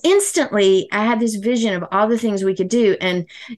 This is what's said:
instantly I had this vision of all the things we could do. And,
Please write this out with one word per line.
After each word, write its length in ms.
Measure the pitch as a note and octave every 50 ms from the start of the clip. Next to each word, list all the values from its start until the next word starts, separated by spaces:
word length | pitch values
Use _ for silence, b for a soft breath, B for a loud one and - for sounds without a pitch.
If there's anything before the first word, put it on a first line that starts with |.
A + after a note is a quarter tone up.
| -
instantly 840 | E4 G4 G4+ G4+ - - F4 C#4 - - G#3 G3 G3 F#3+ F#3+ - -
I 140 | G3+ G#3 G#3+
had 140 | A#3 A#3+ A3
this 160 | A#3 A3+ G#3+
vision 380 | G3+ G3 A#3 B3+ A#3 A3+ G#3+ F#3+
of 140 | F3 F3 -
all 160 | F3+ G3 G#3+
the 100 | A3 A#3
things 260 | A3+ A#3 A3 G3+ F#3+ F#3+
we 120 | G3 F#3+
could 120 | F#3+ F#3
do. 300 | F#3 A3+ A#3+ A#3 G3 F#3 -
And, 240 | F#3 F#3 F3+ F3+ F3 B B B B B A#3